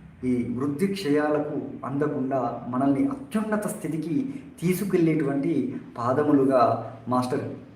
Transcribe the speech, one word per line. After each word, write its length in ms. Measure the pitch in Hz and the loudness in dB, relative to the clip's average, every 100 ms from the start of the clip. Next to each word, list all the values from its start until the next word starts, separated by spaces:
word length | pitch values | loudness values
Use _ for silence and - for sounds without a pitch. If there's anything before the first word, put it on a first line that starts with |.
| - - | -20 -6
ఈ 320 | 127 123 117 120 | -2 0 0 -2
వృద్ధి 300 | 147 143 196 | -2 0 -2
క్షయాలకు 960 | 196 143 147 151 147 147 143 - - - | 0 0 2 2 0 -2 -6 -8 -10 -6
అందకుండా 800 | 139 147 135 131 135 120 - 120 | -2 -2 -2 -2 -2 -2 -4 -4
మనల్ని 400 | 127 139 139 - | 0 2 2 0
అత్యున్నత 600 | - - 214 214 208 - | -2 -4 -4 -2 -2 -4
స్థితికి 680 | - 156 156 160 143 - - - - | -6 -6 -4 -2 -2 -2 -8 -14 -4
తీసుకెళ్ళేటువంటి 1120 | 170 180 202 175 160 151 139 139 165 139 - - - - | 0 0 2 4 4 4 2 0 0 0 0 -4 -10 -4
పాదములుగా 960 | 117 139 147 143 135 131 113 117 - - 117 | 0 2 4 6 6 6 4 2 -4 -10 -2
మాస్టర్ 360 | 127 123 139 - - - | 0 0 -2 -4 -10 -16